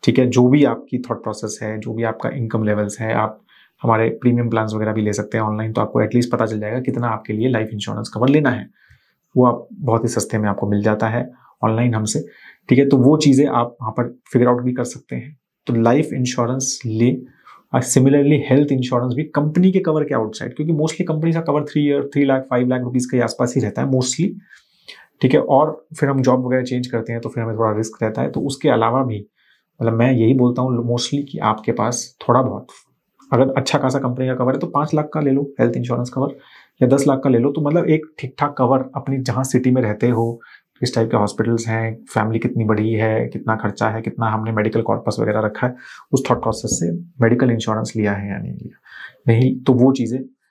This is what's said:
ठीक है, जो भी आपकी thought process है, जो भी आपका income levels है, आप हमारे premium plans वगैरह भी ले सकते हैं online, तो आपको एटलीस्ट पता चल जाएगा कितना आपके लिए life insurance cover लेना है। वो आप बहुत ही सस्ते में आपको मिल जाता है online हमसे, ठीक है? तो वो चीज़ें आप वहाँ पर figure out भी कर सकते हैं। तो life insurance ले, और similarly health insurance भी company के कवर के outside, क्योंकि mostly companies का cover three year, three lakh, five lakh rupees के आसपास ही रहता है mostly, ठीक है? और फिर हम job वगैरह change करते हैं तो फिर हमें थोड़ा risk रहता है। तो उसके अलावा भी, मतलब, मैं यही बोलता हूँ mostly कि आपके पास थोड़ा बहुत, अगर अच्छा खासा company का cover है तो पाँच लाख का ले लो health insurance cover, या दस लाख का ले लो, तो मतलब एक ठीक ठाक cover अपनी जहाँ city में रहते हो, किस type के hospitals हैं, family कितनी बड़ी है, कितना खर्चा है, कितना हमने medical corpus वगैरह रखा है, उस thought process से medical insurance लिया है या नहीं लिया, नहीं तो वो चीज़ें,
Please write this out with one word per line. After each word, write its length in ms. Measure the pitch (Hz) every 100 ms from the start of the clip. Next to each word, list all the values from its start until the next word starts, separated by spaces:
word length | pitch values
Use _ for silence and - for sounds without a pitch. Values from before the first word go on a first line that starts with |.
ठीक 160 | - 127
है, 60 | 127
जो 180 | 117 123
भी 140 | 147
आपकी 340 | 139 113 - 123
thought 220 | - 113
process 340 | - 104 110 -
है, 160 | 110 107
जो 140 | 107
भी 100 | 113
आपका 260 | 117 117 -
income 340 | 160 113 113
levels 360 | 107 104 104 101
है, 140 | 110
आप 260 | 113 110 - _ _ _ _
हमारे 280 | 123 110 113 -
premium 280 | 123 120 120
plans 240 | 113 110
वगैरह 200 | 110 107
भी 80 | 107
ले 120 | 107
सकते 240 | 101 104 113
हैं 80 | 107
online, 280 | 107 110
तो 80 | 113
आपको 200 | 110 -
एटलीस्ट 300 | 117 123 120
पता 140 | 110 110
चल 140 | 110
जाएगा 200 | 107 120
कितना 260 | 127 120 120
आपके 260 | 110 -
लिए 160 | 107 123
life 200 | 117 107
insurance 360 | 104 104 107 113
cover 160 | - 127
लेना 200 | 143 139
है। 200 | 110 104 _ _ _ _ _ _ -
वो 100 | 127
आप 220 | 117 -
बहुत 320 | - 139 113
ही 60 | 120
सस्ते 280 | 120 104 113
में 100 | 107
आपको 200 | 101 101
मिल 120 | 104
जाता 240 | 104 107 113
है 200 | 117 123 - _ _
online 300 | 110 110 123 113
हमसे, 240 | 107 - - - - - _
ठीक 100 | 123
है? 80 | 139
तो 80 | 139
वो 180 | 123 151
चीज़ें 280 | 151 131 143
आप 280 | 123 120 -
वहाँ 100 | 113 110
पर 100 | 123 - _
figure 160 | 123 120
out 140 | 123
भी 100 | 123
कर 100 | 123
सकते 320 | 120 - _ 120
हैं। 220 | 127 156 _ _ -
तो 60 |
life 400 | 117 113 131 151
insurance 680 | - 127 - 117 131 131 - 120
ले, 260 | 110 120 - - _ _ - _
और 100 | 131
similarly 560 | 127 - 135 143 139 151 -
health 220 | 131 143
insurance 420 | 135 123 123 127 127
भी 80 | 151 -
company 360 | 151 156 185
के 80 | 190
कवर 240 | 180 156
के 120 | 147 131
outside, 400 | 113 - - 127
क्योंकि 180 | 156
mostly 360 | 156 156 - 175
companies 260 | 156 165 165
का 60 |
cover 240 | 165 147 147
three 200 | 156 147
year, 220 | 143 139
three 120 | - 143
lakh, 220 | 135 131
five 180 | 127 123
lakh 140 | 127
rupees 240 | 123 123 123
के 80 | 131
आसपास 340 | 117 - 123 -
ही 60 |
रहता 200 | 110 -
है 100 | 135
mostly, 380 | 131 123 - 175 - _ - _ _ - - - _
ठीक 120 | 139
है? 60 | 151
और 460 | - 139 156 - _ -
फिर 100 | 139
हम 120 | 135
job 240 | 127 127 127
वगैरह 180 | 127
change 240 | 127 123 123
करते 260 | 117 110
हैं 80 | 117
तो 80 | -
फिर 140 | -
हमें 120 | 113 110
थोड़ा 180 | 113 107
risk 260 | 113 -
रहता 180 | 110 110
है। 100 | 131
तो 100 | -
उसके 280 | 143 - 151
अलावा 340 | 123 113 123
भी, 220 | 131 107 101 _ _ _ _ _
मतलब, 140 | 113
मैं 180 | 117 123
यही 220 | 127 113
बोलता 280 | 131 123 123
हूँ 260 | 127 120 120
mostly 360 | 120 - 143 143
कि 60 | -
आपके 320 | 113 110 -
पास 460 | 113 113 123 - _ -
थोड़ा 140 | 123
बहुत, 260 | 123 98 - - _ _ _ _ _
अगर 220 | 127 135 135
अच्छा 200 | 131 143
खासा 200 | 131 131
company 280 | 127 123 131
का 80 | 127
cover 180 | 123
है 60 | 139
तो 80 | 175
पाँच 260 | 143 151
लाख 160 | 151 147
का 80 | 156
ले 100 | 143
लो 100 | 135 139 -
health 160 | 120 120
insurance 320 | 123 123 123
cover, 260 | - 143 - - - _ _
या 60 | 123
दस 180 | 135 147
लाख 120 | 131
का 60 | 139
ले 80 | 120
लो, 140 | 127
तो 100 | 143
मतलब 280 | 147 160 170
एक 160 | 156 - -
ठीक 140 | 127 -
ठाक 160 | 147 143
cover 320 | 127 135 135 143
अपनी 220 | 135 135
जहाँ 240 | 123 -
city 280 | 131 - 127
में 100 | 127
रहते 280 | 117 107 120
हो, 300 | 113 117 117 - - _ _
किस 120 | 123 -
type 140 | 113
के 60 | 113
hospitals 500 | 104 - 113 117 113
हैं, 360 | 113 113 113 -
family 300 | - 107 113
कितनी 260 | - - 110
बड़ी 260 | 107 107
है, 360 | 117 113 110 120
कितना 280 | 110 - 110
खर्चा 340 | 104 - 113
है, 120 | 110
कितना 280 | 113 - 113
हमने 220 | 110 110
medical 300 | 110 107 110
corpus 360 | 107 107 - 113
वगैरह 200 | 110 110
रखा 280 | 107 - 123
है, 80 | 127 - - -
उस 120 | 135 -
thought 120 | 123
process 380 | - - 110 92
से 120 | 170 170 - -
medical 280 | 117 123 127
insurance 420 | 113 110 110 117 113
लिया 180 | 104
है 160 | 101 101
या 80 | 95
नहीं 160 | -
लिया, 260 | - - _ _ - - _ -
नहीं 280 | 113 131 127
तो 100 | -
वो 180 | 120 131
चीज़ें, 260 | 131 113 127 - _ _